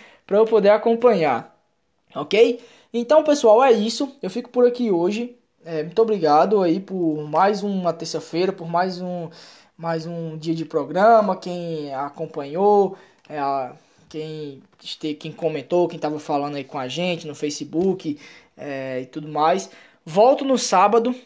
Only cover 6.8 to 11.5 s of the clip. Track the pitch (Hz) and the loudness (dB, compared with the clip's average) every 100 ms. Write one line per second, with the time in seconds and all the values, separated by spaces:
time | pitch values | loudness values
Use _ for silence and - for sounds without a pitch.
6.8 | - 190 165 151 151 156 196 208 202 190 | -4 -4 -2 -4 -2 0 2 0 -4 -4
7.8 | 175 165 160 156 - 160 185 185 165 170 | -4 -4 -6 -8 -6 -4 -4 -4 -4 -2
8.8 | 190 175 180 175 165 - - - _ - | -2 -4 -8 -10 -10 -16 -20 -20 _ -12
9.8 | 165 165 160 170 165 156 160 165 151 160 | -6 -6 -6 -10 -10 -8 -6 -6 -4 -4
10.8 | 143 170 214 226 202 185 180 | -4 2 6 6 4 -2 -6